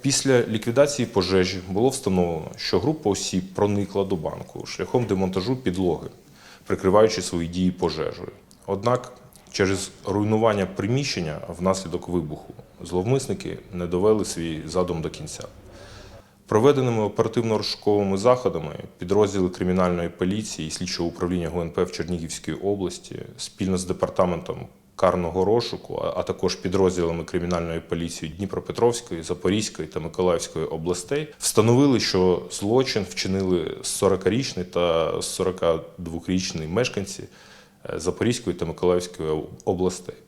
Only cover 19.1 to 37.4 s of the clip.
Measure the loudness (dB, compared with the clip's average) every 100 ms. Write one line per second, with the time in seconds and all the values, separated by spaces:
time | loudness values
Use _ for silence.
19.1 | 4 4 4 0 0 0 4 4 2 -2
20.1 | -2 -2 0 -4 -6 -6 -6 -6 -2 -4
21.1 | -2 -2 -2 -2 -4 -4 -2 -2 -2 -4
22.1 | -4 -6 -8 -8 -4 -2 -2 -4 -6 -12
23.1 | -12 -12 -12 -14 -4 0 0 -2 -2 -2
24.1 | 2 0 0 -6 -10 -12 -18 _ 0 2
25.1 | 2 -2 0 2 2 0 -8 -8 -6 -4
26.1 | -4 -4 -2 -2 -2 -2 4 4 4 0
27.1 | -2 -4 -4 0 -2 -2 -4 -4 -4 -4
28.1 | -6 -10 -6 -4 -4 -6 2 2 2 -6
29.1 | -8 -6 -2 0 0 -2 -6 -8 -6 -8
30.1 | 0 2 2 -2 -6 -4 -4 -2 -2 -2
31.1 | -4 -4 -4 0 4 6 6 6 6 2
32.1 | 4 4 4 -2 -6 2 2 2 -2 -4
33.1 | -4 -2 0 2 0 0 -6 -8 2 2
34.1 | 4 2 0 -2 -6 -4 0 2 2 2
35.1 | -2 -4 -2 -2 0 0 0 -2 -10 -8
36.1 | -8 0 0 0 -6 -2 0 0 -2 -6
37.1 | -10 -14 -18